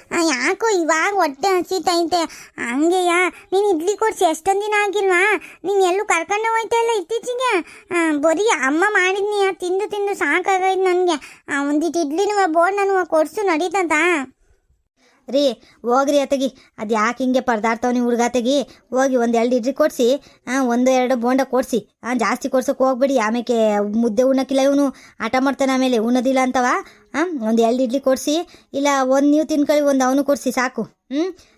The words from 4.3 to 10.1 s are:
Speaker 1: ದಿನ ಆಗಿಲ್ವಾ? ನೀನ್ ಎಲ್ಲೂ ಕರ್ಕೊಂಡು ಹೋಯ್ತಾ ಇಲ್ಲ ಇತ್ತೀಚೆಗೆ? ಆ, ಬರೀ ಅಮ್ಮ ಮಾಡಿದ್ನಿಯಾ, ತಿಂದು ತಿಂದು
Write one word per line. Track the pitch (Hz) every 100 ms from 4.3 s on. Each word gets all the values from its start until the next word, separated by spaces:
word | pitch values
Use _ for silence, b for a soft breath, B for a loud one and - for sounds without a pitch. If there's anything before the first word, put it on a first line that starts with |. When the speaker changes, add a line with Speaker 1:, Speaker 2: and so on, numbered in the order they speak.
| 311 392 392
Speaker 1:
ದಿನ | 415 415
ಆಗಿಲ್ವಾ? | 415 381 392 349 403 381 B B
ನೀನ್ | 349 392
ಎಲ್ಲೂ | 370 381 403
ಕರ್ಕೊಂಡು | 339 330 415 453
ಹೋಯ್ತಾ | 453 453 466
ಇಲ್ಲ | 466 440
ಇತ್ತೀಚೆಗೆ? | 330 440 427 494 508 381 - B - 349
ಆ, | 330 294
ಬರೀ | 320 320
ಅಮ್ಮ | 427 311 262 311 403
ಮಾಡಿದ್ನಿಯಾ, | 415 370 392 415 415 381
ತಿಂದು | 370 359 370 415
ತಿಂದು | 415 403